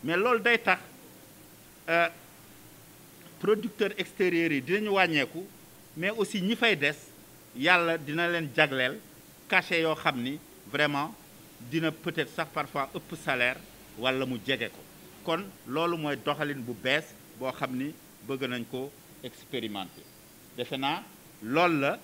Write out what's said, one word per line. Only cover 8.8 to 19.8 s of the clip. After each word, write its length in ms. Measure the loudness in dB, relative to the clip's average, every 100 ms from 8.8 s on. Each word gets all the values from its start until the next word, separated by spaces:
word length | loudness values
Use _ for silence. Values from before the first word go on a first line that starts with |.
| 0 0 -12 -20 -20 -20 0
cachet 340 | 0 2 2
yoo 140 | 2 2
xam 260 | 0 0
ni 160 | -4 -6 -12 -20 -8
vraiment 420 | 0 2 2 -4 -8 -20 -20 -20 -18 -4
dina 200 | -2 -2
peut-être 420 | -2 -6 -4 -4 -4
sax 140 | -6
parfois 360 | -4 -4 -2 -4 -6
ëpp 200 | -12 -10
salaire 340 | -2 2 2 0 -12 -20 -20 -2
wala 280 | 0 0 -2
mu 120 | -4 -2
jege 240 | -2 -2
ko. 100 | -8 -20 -20 -20 -12
Kon 200 | -4 -4 -4 -14 -6
loolu 300 | -2 0 0
mooy 200 | -2 -2
doxalin 420 | -2 -2 -2 -4
bu 140 | -6
bees 320 | -4 0 0 -2 -18 -20 -8
boo 120 | -6
xam 240 | -4 -4 -4
ni 160 | -4 -8 -20 -20 -8
bëgg 160 | -4 -2
nañ 140 | -4 -6
ko 200 | -6 -8 -12 -20 -16
expérimenter. 800 | -14 -14 -8 -6 -4 -6